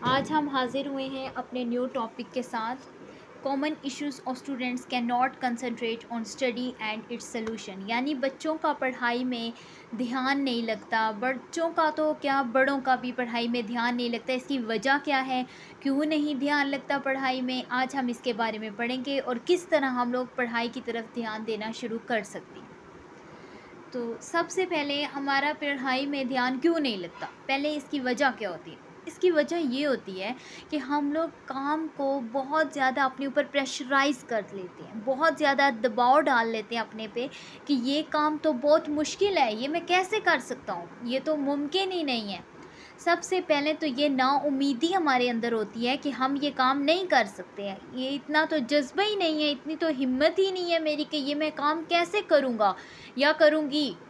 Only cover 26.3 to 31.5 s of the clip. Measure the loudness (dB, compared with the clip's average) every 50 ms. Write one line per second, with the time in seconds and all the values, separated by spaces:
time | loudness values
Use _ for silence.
26.3 | 0 0 0 0 -2 2 2 2 2 4 2 0 -2 -2 -6 -8 -10 -10 -12 -12
27.3 | -12 -14 -4 -2 -2 0 0 -2 -2 -4 -6 -4 -6 -2 0 0 0 4 2 2
28.3 | 2 0 -6 -6 -6 -8 -12 -16 -18 -18 -20 -20 -20 -16 -14 -14 -6 2 4 4
29.3 | 6 6 4 2 2 0 0 0 0 0 2 0 0 0 -2 -8 -8 -6 -6 -6
30.3 | -6 -8 -12 -18 -18 -18 -10 -4 -4 -4 -2 0 0 0 2 2 0 0 0 -2
31.3 | -4 -12 -12 -8